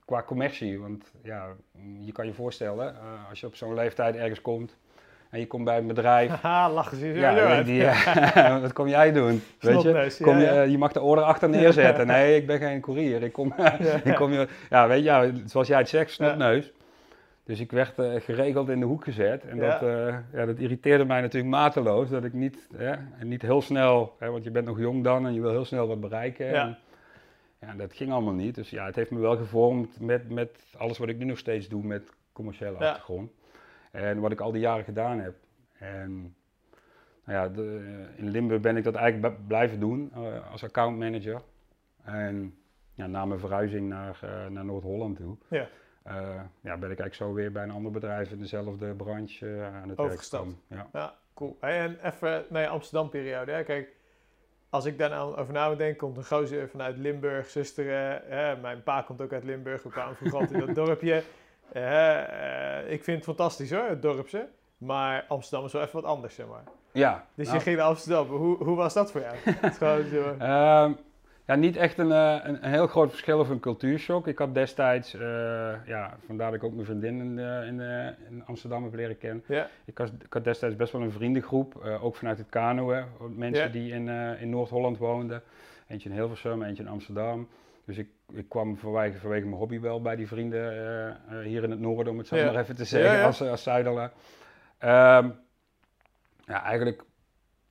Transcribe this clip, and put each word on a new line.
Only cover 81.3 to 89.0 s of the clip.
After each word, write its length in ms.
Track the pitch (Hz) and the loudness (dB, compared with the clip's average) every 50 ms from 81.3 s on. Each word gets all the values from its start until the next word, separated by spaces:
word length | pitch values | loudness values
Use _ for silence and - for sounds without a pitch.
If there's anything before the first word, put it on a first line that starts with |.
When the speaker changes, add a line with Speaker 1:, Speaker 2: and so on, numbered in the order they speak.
| 131 131 - - 135 131 135 131 - - - | 0 0 -2 0 -2 -2 -2 -4 -8 -12 -8
Speaker 1:
eh, 200 | 107 107 107 117 | -8 -6 -6 -6
ook 120 | 120 - | -6 -6
vanuit 220 | - 120 113 110 110 | -6 -6 -6 -6 -6
het 100 | 104 - | -8 -6
kanoën, 560 | - 117 117 120 127 127 127 123 123 131 127 123 120 - 117 117 107 | -2 0 0 0 0 0 -2 -2 -2 -4 -4 -8 -12 -14 -14 -12 -10
mensen 280 | 113 120 120 143 143 151 | -8 -6 -2 0 0 -2
Speaker 2:
Ja. 60 | 120 | -2
Speaker 1:
die 220 | 113 117 117 120 | -4 -6 -8 -8
in, 160 | 120 120 120 120 | -8 -8 -6 -6
eh, 340 | 120 120 117 117 113 - | -6 -6 -6 -8 -8 -8
in 80 | 117 117 | -6 -4
Noord-Holland 480 | 120 123 120 107 117 123 127 123 120 107 | -4 -4 -4 -2 -2 -2 0 -2 -2 -2
woonden. 440 | 117 117 120 120 120 117 117 120 - _ _ - - - - - _ - | -2 -2 -2 -4 -4 -8 -10 -12 -14 _ _ -20 -20 -20 -20 -20 _ -14
Eentje 200 | 110 101 - 104 | -14 -12 -10 -8
in 60 | 101 | -6
Hilversum, 480 | 107 113 117 113 - - 120 113 110 | -4 -4 -4 -6 -8 -8 -6 -6 -6
eentje 200 | 107 104 101 104 | -6 -8 -8 -10
in 60 | 104 101 | -10 -12
Amsterdam. 600 | 104 101 101 - 101 104 110 117 117 117 120 117 _ _ _ _ _ _ _ | -12 -12 -12 -10 -6 -6 -4 -4 -6 -6 -10 -12 _ _ _ _ _ _ _
Dus 120 | - 98 107 | -12 -12 -12
ik, 100 | 104 - _ _ _ - | -12 -12 _ _ _ -16
ik 160 | - 104 101 - | -16 -14 -12 -6
kwam 280 | - 117 110 110 104 | -4 -4 -4 -4 -6
vanwege, 420 | 101 107 107 107 110 | -8 -8 -4 -2 -2